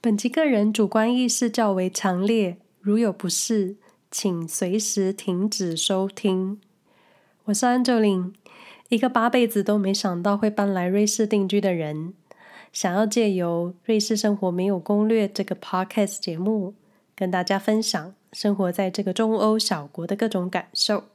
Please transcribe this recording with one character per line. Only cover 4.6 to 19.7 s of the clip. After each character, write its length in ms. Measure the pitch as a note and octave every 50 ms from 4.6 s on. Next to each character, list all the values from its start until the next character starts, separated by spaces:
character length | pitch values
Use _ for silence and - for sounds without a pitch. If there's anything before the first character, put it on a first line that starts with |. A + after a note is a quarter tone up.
| G3 F3+ F#3 G#3+
时 340 | G#3+ - - G3+ F#3+ F#3
停 380 | G3 G3 - - F3+ F3 G3 G#3+
止 260 | - - F#3 E3+ E3
收 300 | D#3 - - G3 F#3+ F#3+
听。 540 | G3 G3 - - G#3 F#3 F#3 F#3+ F#3+ G3+ G#3 _ _ _ _ _ _ _ _ _ _ _ _ _ _ _ _ _
我 60 | -
是 140 | G3+ G3 -
Angeline， 680 | B3 B3 B3+ B3 B3+ B3 A3+ A3 G#3 G3 F#3 F3+ F3+ G3+ _ _ - - - - - - - _ -
一 80 | B3
个 120 | A3 B3 B3+
八 200 | B3+ A#3+ A3+ A#3+
辈 200 | A#3+ B3 A#3+ A3
子 160 | A3+ G#3 F#3+
都 120 | G#3+ G#3
没 160 | G#3 G3 F#3+
想 300 | G3 G3 - G3 F3 F3
到 140 | F3 G3+ G3+
会 120 | G3+ A3 G#3+
搬 240 | G#3 - G3+ G3+
来 140 | G3 F#3 F3+
瑞 180 | F3+ F#3 G#3 G#3+
士 220 | G#3 - - A3
定 220 | G#3 A3 G#3 G3 F#3+
居 120 | G3+ G3+
的 140 | G3+ G3 F3+
人， 400 | E3+ D#3 D3+ D3+ D#3 D#3+ E3+ F#3+ _ _ _ - _ - - - - - _
想 220 | _ - - F#3 F3
要 100 | G3 A3
借 280 | G#3+ G#3+ A#3+ A3+ G#3
由 420 | G3 F#3 F3 E3+ E3+ E3+ E3+ F3 F3+ _ _
《瑞 140 | - A3+ G#3+
士 180 | G#3 - A3
生 200 | G#3 - G#3+ G#3
活 120 | G3+ - F3+
没 160 | F3 F3+ F#3
有 140 | G3 G3+ F3+
攻 300 | D#3+ - G#3 G#3 G#3+ A3
略》 180 | A3+ A3+ G#3 G3 G3+
这 80 | -
个 140 | G3 - F#3
podcast 640 | - - - - F#3 F#3 F#3+ - A3+ G3+ G3+ - -
节 180 | - - E3 D#3+
目， 360 | F3+ G#3 A3 G#3+ F#3+ F3+ G#3 _ _ _ _ _ _ _ _
跟 120 | - G3+ F3+
大 140 | F3+ F3+
家 160 | F3+ F#3 G3 G3
分 240 | G3 - G#3+ A3
享 320 | A3 - - E3+ D3+ F3+ G3 _ _ _
生 220 | - - - G#3 G3+
活 160 | G3 G3 F3+
在 180 | F3 - G3 F#3
这 140 | F#3 -
个 100 | G3+ G3
中 240 | F#3+ - A3+ A3 A3
欧 220 | G3+ G3+ G#3+ A3 A3
小 300 | G#3+ -